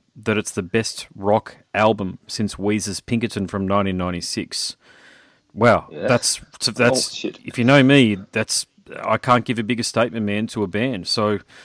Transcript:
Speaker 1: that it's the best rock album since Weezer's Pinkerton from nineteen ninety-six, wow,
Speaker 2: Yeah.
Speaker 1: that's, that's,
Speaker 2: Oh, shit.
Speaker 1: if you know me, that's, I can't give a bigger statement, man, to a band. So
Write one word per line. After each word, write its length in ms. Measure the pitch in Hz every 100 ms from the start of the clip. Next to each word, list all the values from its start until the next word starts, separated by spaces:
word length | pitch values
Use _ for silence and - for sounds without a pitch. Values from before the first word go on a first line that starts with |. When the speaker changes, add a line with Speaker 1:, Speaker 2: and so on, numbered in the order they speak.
| _ -
Speaker 1:
that 220 | 110 107
it's 140 | -
the 120 | -
best 440 | 87 113 110 - - -
rock 420 | 101 107 - - _
album 460 | 98 107 104 92 - -
since 280 | - 104 -
Weezer's 440 | 101 107 101 92
Pinkerton 480 | - 117 117 104 95
from 180 | 101 95
nineteen 300 | 101 98 92
ninety-six, 760 | 90 87 - - - - - - _ _ - _ _ _ _
wow, 340 | - 117 92 -
Speaker 2:
Yeah. 160 | 80 104
Speaker 1:
that's, 340 | 120 - - - -
that's, 500 | - 113 120 131 -
Speaker 2:
Oh, 20 |
shit. 260 | - 104 - -
Speaker 1:
if 120 | -
you 60 |
know 200 | 120 143
me, 340 | 131 143 117 98 98
that's, 340 | 110 110 - - _ - -
I 140 | 107 110
can't 280 | - 123 110
give 140 | 117
a 40 |
bigger 200 | 107 117
statement, 420 | 117 110 120 113 104
man, 220 | 104 113
to 160 | 117
a 40 | 98
band. 400 | 101 127 104 -
So 320 | - 107 101 - -